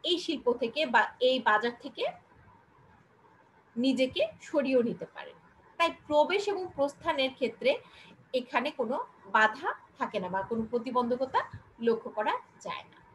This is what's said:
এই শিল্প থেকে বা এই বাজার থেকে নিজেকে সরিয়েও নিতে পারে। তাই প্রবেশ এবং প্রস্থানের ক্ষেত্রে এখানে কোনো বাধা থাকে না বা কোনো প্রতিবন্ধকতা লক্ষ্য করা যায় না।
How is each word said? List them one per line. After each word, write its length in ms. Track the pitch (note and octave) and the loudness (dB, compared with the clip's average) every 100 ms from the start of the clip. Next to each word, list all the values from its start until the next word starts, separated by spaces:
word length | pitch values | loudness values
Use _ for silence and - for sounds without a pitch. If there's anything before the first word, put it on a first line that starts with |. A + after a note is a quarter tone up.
এই 160 | D#4+ F4 | 0 -2
শিল্প 340 | - C#4 B3 | -2 -2 0
থেকে 340 | A#3+ A#3 D4 D#4 | 0 -2 -2 4
বা 160 | B3+ - - | 4 4 2
এই 180 | B3+ C4 | 2 4
বাজার 340 | A#3 G#3+ A#3+ A#3+ | 4 4 2 -4
থেকে 220 | C#4+ - D5 - _ - - - _ _ - - _ _ _ _ _ _ _ A#3 | -14 -6 -6 -6 _ -20 -20 -20 _ _ -20 -20 _ _ _ _ _ _ _ -2
নিজেকে 500 | C4 B3 C4 F4 D#5+ - | 0 2 0 2 -2 -2
সরিয়েও 420 | - D#4 B3+ B3+ | -2 0 4 2
নিতে 240 | A3+ E3+ E3 | 2 -4 -10
পারে। 180 | - C#3+ - - _ - - | -14 -16 -18 -20 _ -20 -2
তাই 140 | E4 E4 - | -2 -2 0
প্রবেশ 420 | D4 D4+ G4 G4+ | 2 4 2 0
এবং 200 | G4 F4+ - | -4 -6 -2
প্রস্থানের 540 | C#4 - E4+ C#4+ C4 | -2 -2 -4 -2 -2
ক্ষেত্রে 440 | C4 A#3 - A#3+ A#4+ - - - - - | -2 -4 0 0 0 -6 -20 -20 -20 -6
এখানে 380 | B3+ B3 - C4+ | -6 -2 -2 -2
কোনো 340 | - A3 C#4 C5 - G3+ | -4 -4 -4 -6 -14 -2
বাধা 480 | G#3+ A3 B3+ F#4 C#5 - - | 2 2 2 -6 -6 -16 -8
থাকে 220 | B3 G#3 | -6 -4
না 80 | F#3 | -4
বা 140 | F#3+ | -6
কোনো 200 | F#3+ A3+ A3 | -4 -4 -2
প্রতিবন্ধকতা 680 | A#3+ A#3+ B3 A#3+ B3 C4 G#4+ - - - - | -4 -2 -2 0 -2 0 -2 -4 -12 -20 -4
লক্ষ্য 300 | A#3 A3 A3 | 0 0 -4
করা 280 | G#3+ B3 B4 - - | -2 -2 -2 -8 -16
যায় 240 | F#3 - - | -10 -10 -12
না। 100 | - - | -20 -20